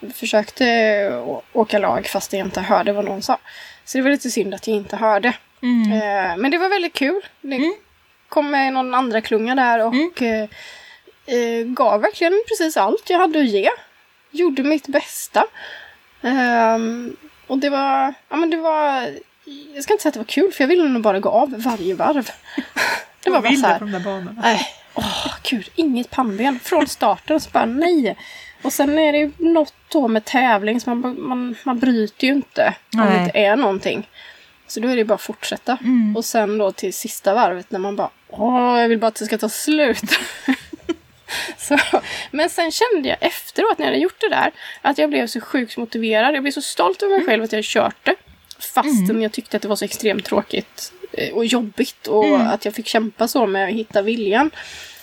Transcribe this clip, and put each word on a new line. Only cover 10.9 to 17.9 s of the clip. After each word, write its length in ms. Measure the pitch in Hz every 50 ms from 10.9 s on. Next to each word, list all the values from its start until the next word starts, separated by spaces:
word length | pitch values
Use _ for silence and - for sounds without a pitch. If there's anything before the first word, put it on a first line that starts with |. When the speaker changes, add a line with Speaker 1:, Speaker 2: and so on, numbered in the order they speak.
| - - _ - _ _ _ - 262
Speaker 1:
eh, 280 | 240 240 233 233 233 233
gav 340 | 233 254 - 277 226 202 208
verkligen 420 | 220 381 427 - 349 330 359 403 466 -
precis 280 | 453 415 339 320 320
allt 340 | - 294 294 - 453 - -
jag 80 | 359 339
hade 200 | 370 370 311 311
att 80 | 294 247
ge. 200 | 208 202 196 285 480 466 - - _ _ _ _ _ _ _ _
Gjorde 320 | _ 294 349 349 269 269 262
mitt 240 | 277 302 311 - -
bästa. 560 | 269 285 - - - - - - _ - 381 453 _ - - - - - - - - _ _ _ _ _ -
Ehm, 960 | 240 254 269 254 247 240 233 226 220 226 226 226 226 233 240 240 240 - - - 302 _ _ _
och 120 | _ 254 269
det 120 | 269 285
var, 440 | 277 269 277 277